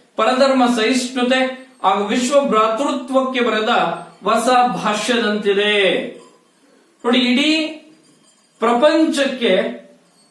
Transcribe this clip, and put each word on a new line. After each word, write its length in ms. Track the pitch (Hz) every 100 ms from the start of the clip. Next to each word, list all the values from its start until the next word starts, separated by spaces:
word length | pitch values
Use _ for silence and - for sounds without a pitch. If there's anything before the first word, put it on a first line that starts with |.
| _ -
ಪರಧರ್ಮ 600 | 233 262 269 262 247 220
ಸಹಿಷ್ಣುತೆ 960 | 226 254 - 254 247 262 254 - - _
ಹಾಗೂ 200 | 190 202
ವಿಶ್ವ 400 | 202 254 247 285
ಭ್ರಾತೃತ್ವಕ್ಕೆ 960 | - 220 220 226 285 254 - 262 247 247
ಬರೆದ 280 | 220 214 220 202 165 - - -
ಹೊಸ 240 | 202 233 254 247 247 -
ಭಾಷ್ಯದಂತಿದೆ. 1200 | 214 208 - 233 214 208 196 196 208 208 185 120 120 - - _ _ _ _ _ _ _
ನೋಡಿ, 140 | 233 254
ಇಡೀ 480 | 240 254 302 311 311 - - - _ _ _ _ _ _
ಪ್ರಪಂಚಕ್ಕೆ, 1200 | 226 240 302 320 320 262 262 - 226 185 - - - - _ _ _